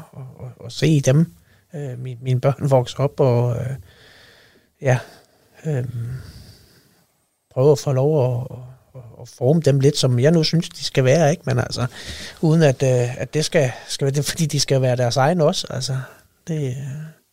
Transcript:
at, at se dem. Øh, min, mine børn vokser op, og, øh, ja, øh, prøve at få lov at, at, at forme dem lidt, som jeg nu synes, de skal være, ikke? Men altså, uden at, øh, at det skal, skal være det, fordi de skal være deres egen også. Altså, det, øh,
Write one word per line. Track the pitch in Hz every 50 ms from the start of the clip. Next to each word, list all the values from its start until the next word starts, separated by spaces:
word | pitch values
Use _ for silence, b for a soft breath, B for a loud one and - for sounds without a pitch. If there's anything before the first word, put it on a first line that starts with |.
| 147 - - - 131 127 - -
at, | - 123 113 - -
at | 117 -
se | - 147 156 160 143
dem. | 135 135 131 156 170 170 - b b b b b b b -
Øh, | 147 143 131 123 123
min, | 131 131 120 117 127
mine | 131 127 123
børn | 143 143 - - - 139
vokser | 135 127 120 - - -
op, | 135 143 - -
og, | 143 127 120 120 123 120 117
øh, | 120 120 123 135 - b b b b b b b b b b b b b b b b b b b -
ja, | 147 131 127 123 B B B B B B B _ _ _ _ _ -
øh, | 160 147 127 120 117 120 117 117 120 127 B B B B B B B B B B B B B B B B B B B _ _ _ _ _ _ _ _
prøve | - 131 131 151 143
at | -
få | - 147 131
lov | 131 135 151 156 147 123 127 120 123
at, | 131 - - 123 127 127 - _ _ _ -
at, | 131 117 113 - - -
at | -
forme | - - 123 127 160 170
dem | 143 139 143 135
lidt, | 131 139 - -
som | - 131 123 117
jeg | 131 156 175
nu | 165 156
synes, | - - 165 170 -
de | - - -
skal | - - 143 131
være, | 127 139 170 160 143
ikke? | 170 - -
Men | 135 123 123
altså, | - - - 113 123 123 B B B B B B B B B B
uden | - 156 156 165 160
at, | 139 123 - 135
øh, | 131 127 123 120 120 131 -
at | - - -
det | 151 151
skal, | - - 165 135 123 113 - - -
skal | - - 147
være | 135 135
det, | 151 135
fordi | - - - 165
de | 147 151 139
skal | - - 139 135 131
være | 127 123
deres | 127 123 117 113
egen | 139 131 151 185 180
også. | 147 156 185 - - -
Altså, | 135 131 131 127 131 131 127 B B B B B _ _ _ -
det, | 160 151 143 127
øh, | 123 139 139 135 139 151 156 160 156 _ _ _